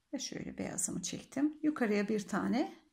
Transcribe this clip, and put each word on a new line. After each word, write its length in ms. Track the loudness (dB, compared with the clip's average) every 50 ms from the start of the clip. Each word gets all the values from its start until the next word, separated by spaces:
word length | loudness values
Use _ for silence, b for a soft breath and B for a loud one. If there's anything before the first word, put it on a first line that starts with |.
| _ _ -6
Ve 60 | -4
şöyle 380 | -4 -4 -4 -6 -6 -6 -6 -6
beyazımı 440 | -6 -4 -2 -2 -2 0 -2 -4
çektim. 560 | -4 -4 -6 -6 -8 -6 0 2 2 2 2 2 0
Yukarıya 460 | 0 2 2 2 4 4 2 4 2
bir 180 | 2 0 0 0
tane 480 | -2 0 2 2 2 2 2 0 -2 -10 -20 _